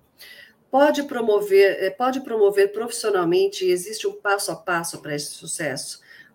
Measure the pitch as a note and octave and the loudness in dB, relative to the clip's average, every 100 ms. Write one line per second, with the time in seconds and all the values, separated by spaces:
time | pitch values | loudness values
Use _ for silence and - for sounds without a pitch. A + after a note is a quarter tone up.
0 | _ _ - - - _ _ C4 D4 D4 | _ _ -20 -20 -20 _ _ 4 4 2
1 | - A#3+ A3+ G#3 G3+ G3 G3 F#3 F#3+ F#3+ | -4 -2 2 2 4 6 6 4 -2 -2
2 | B3+ C4 B3+ A3+ G3+ G3 G3+ G#3+ A#3+ - | -2 -2 -4 2 4 4 2 0 -8 -6
3 | G#3+ F#3+ E3+ F3+ G3 - F#3 F3+ F3+ G#3+ | -2 0 2 2 2 0 0 0 -4 -6
4 | G3+ G3+ G#3 G3+ - E3 - E3+ E3+ D3 | -6 -4 -2 -2 -2 -8 -4 -4 -4 -10
5 | D3+ D3 D3 - E3 - D3+ C3 - - | -8 -8 -8 -12 -10 -8 -6 -6 -10 -16
6 | - - - | -20 -20 -20